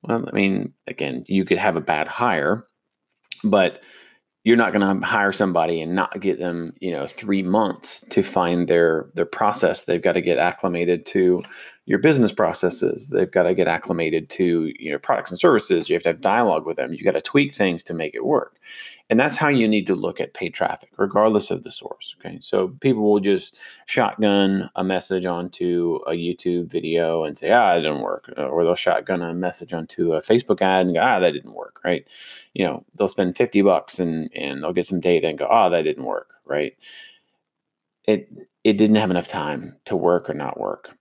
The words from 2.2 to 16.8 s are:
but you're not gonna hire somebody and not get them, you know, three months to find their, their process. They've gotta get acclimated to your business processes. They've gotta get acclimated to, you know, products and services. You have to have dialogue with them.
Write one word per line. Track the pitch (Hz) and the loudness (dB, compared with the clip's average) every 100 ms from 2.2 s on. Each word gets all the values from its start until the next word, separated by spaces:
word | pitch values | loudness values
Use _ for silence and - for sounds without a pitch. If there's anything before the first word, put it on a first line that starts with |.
| 120 87 73 107 - _ _ _ _ _ _ - | 0 0 0 -2 -6 _ _ _ _ _ _ -6
but | 107 98 90 - - - - _ _ _ | 2 4 2 0 -20 -20 -20 _ _ _
you're | 110 117 | 4 4
not | 107 | 4
gonna | 101 98 98 - | 2 2 0 0
hire | 110 101 | 0 0
somebody | 95 98 87 82 85 | 2 0 2 0 -2
and | 80 | -2
not | 90 90 - | -2 -2 -2
get | 98 - | -2 -2
them, | 90 85 82 - | -2 -4 -8 -8
you | 92 | -6
know, | 80 69 | -6 -8
three | - 104 98 | -10 -2 -2
months | 92 101 104 - - - - | 2 0 0 -4 -8 -10 -4
to | - | -2
find | - - 87 87 87 | 0 0 0 0 2
their, | 87 85 80 - | 4 4 2 -4
their | - 85 | -6 -6
process. | - 107 - 87 - | 0 0 2 0 0
They've | - 87 | -2 0
gotta | 95 87 | 2 0
get | 87 76 | 2 2
acclimated | 85 - 95 85 87 87 - | 2 0 -4 -2 0 -2 -2
to | 95 90 90 - - - - | 2 2 2 -2 -18 -20 -20
your | - 98 | -2 2
business | 147 143 110 | 4 4 2
processes. | - 90 85 90 - - - - | 2 0 2 -2 0 -2 -4 -4
They've | - 90 | -2 0
gotta | 95 90 | 2 2
get | 92 85 | 2 2
acclimated | 82 - 87 80 80 78 | 0 -2 -2 0 -2 -4
to, | - 90 85 80 - | -2 0 2 -2 -6
you | 76 | -8
know, | 73 | -8
products | - 120 - | -2 -2 -2
and | 90 | 2
services. | 180 123 - 87 80 | 4 4 2 0 2
You | |
have | 85 | 0
to | 85 | 0
have | 82 | 0
dialogue | 98 107 113 80 78 | 2 2 2 0 -2
with | |
them. | 78 | -6